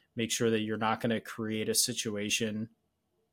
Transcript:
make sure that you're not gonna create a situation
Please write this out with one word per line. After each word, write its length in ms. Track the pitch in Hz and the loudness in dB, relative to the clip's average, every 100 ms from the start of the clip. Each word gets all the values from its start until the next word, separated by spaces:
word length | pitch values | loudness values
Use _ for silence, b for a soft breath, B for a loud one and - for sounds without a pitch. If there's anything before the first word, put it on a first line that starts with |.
| b | b
make 160 | - 113 | -4 -2
sure 200 | - 117 | 2 2
that 100 | 110 | 2
you're 160 | 107 107 | 0 0
not 240 | 110 113 | 2 2
gonna 200 | 120 107 | 2 0
create 480 | - - 110 110 107 | -2 -6 -2 -2 0
a 60 | |
situation 920 | 107 - 117 113 104 107 - 110 107 113 _ _ _ _ _ _ | 2 2 0 -2 -2 0 0 0 -2 -6 _ _ _ _ _ _